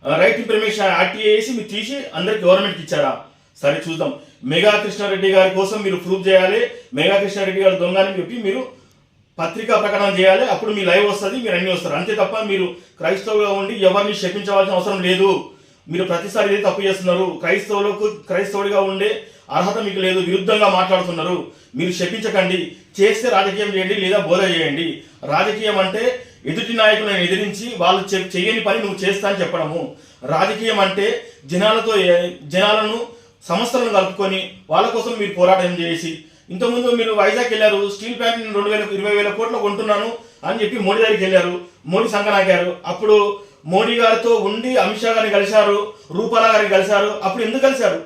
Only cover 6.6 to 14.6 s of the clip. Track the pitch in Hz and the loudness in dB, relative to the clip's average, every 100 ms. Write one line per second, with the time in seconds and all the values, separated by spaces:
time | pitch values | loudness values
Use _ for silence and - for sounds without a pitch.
6.6 | 240 - - 131 170 202 196 202 190 190 | -2 -6 -10 -2 0 0 -2 -4 -4 2
7.6 | 190 175 175 190 196 190 165 240 202 - | 2 2 0 0 0 0 -8 -6 -4 -4
8.6 | - - _ _ _ _ _ - 165 214 | -6 -14 _ _ _ _ _ -8 -6 -6
9.6 | 226 220 208 196 202 185 190 190 254 - | 0 0 2 0 0 4 4 6 4 0
10.6 | 214 208 185 180 208 196 196 254 226 175 | -2 -2 2 4 2 0 -4 -4 -4 -2
11.6 | 185 175 160 143 180 214 190 220 214 196 | -2 -4 -4 -4 -4 -2 -2 -2 -4 -2
12.6 | 180 - - _ 160 190 202 214 208 196 | -2 -6 -20 _ -4 -4 -2 0 0 -2
13.6 | 196 226 190 190 202 190 180 202 190 196 | -4 2 2 4 0 -2 -4 -6 -2 2